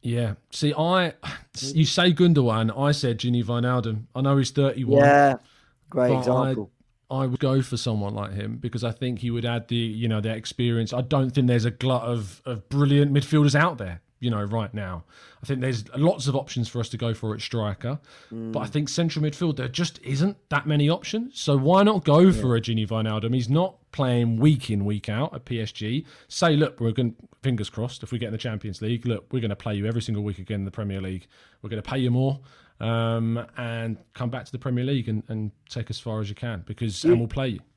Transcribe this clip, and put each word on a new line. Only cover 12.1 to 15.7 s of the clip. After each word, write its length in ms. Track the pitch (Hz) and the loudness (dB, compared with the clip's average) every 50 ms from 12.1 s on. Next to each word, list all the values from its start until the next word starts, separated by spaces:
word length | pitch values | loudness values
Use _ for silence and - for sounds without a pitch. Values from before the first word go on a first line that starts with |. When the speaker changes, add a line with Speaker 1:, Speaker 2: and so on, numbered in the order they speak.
| 120 117 104 95 - - _ | -2 -4 -4 -6 -10 -12 _
Speaker 1:
of 240 | 135 120 107 - _ | -8 -8 -8 -8 _
brilliant 440 | - 143 143 139 139 143 143 143 139 | 2 2 4 6 6 6 6 6 4
midfielders 420 | 143 139 - 156 151 147 147 139 | 2 2 4 4 6 6 6 6
out 240 | 143 156 180 160 113 | 4 4 2 0 -2
there, 220 | 104 90 87 85 _ _ _ _ | -8 -8 -8 -10 _ _ _ _
you 80 | 120 123 | -4 -2
know, 120 | 113 104 101 | -2 -2 -2
right 300 | 101 107 113 107 98 - | -2 -2 -2 -4 -4 -6
now. 300 | 104 101 92 90 85 82 _ _ - - - - _ - | -8 -6 -6 -8 -10 -12 _ _ -20 -20 -20 -20 _ -6
I 40 | |
think 140 | - 139 131 | -6 -4 -2
there's 280 | 127 131 | -2 -2